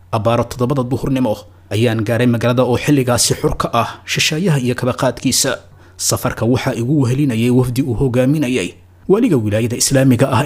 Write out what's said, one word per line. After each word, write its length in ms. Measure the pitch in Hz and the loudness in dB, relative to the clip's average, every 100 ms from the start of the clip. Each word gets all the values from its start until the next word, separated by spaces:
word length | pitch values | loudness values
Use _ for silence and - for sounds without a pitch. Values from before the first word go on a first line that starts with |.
| - | -6
abbaaro 320 | 113 110 117 | -2 0 0
toddobada 400 | 113 - 123 139 | -2 -2 -2 -2
duhurnimo, 480 | 120 110 - 131 123 104 - - - | -2 -4 -2 -2 0 -2 -8 -20 -6
ayaan 320 | 104 117 113 | 0 0 0
gaaray 240 | 107 113 123 | -2 2 2
magaalada 400 | 117 117 123 123 | 2 2 2 2
oo 80 | 117 | 0
xilligaasi 640 | - 143 123 120 - 131 | 2 2 2 0 0 0
xur 160 | 151 - | -2 -2
ka 160 | - | -2
ah 160 | 120 107 - | -2 -2 -6
shisheeyaha 560 | - 151 - 156 190 143 | -8 -2 -2 0 0 0
iyo 160 | 123 123 | 0 -2
kaba 160 | 127 | -2
qaadkiisa. 800 | - 127 - 131 - 135 - - - - - | 0 -2 0 -2 0 -2 -4 -10 -20 -20 -8
Safarka 480 | - 113 123 - 113 | -4 -2 -4 -2 0
waxaa 240 | 123 135 113 | 0 -2 -4
igu 240 | 120 156 | -2 0
wehelinayay 480 | 120 131 147 113 120 | 0 0 0 0 2
wafdi 320 | 123 123 120 | 2 2 0
uu 80 | 139 | -2
hogaaminayay 800 | 110 135 120 127 156 123 123 87 - - - | 0 0 2 2 2 0 -2 -4 -8 -20 -20
waliga 320 | - 202 247 139 | 0 2 4 2
wilaayada 400 | 107 107 117 120 | 2 0 -2 -2
Islaamiga 560 | - 131 135 117 135 | 0 4 4 4 2
ah 80 | 113 | 2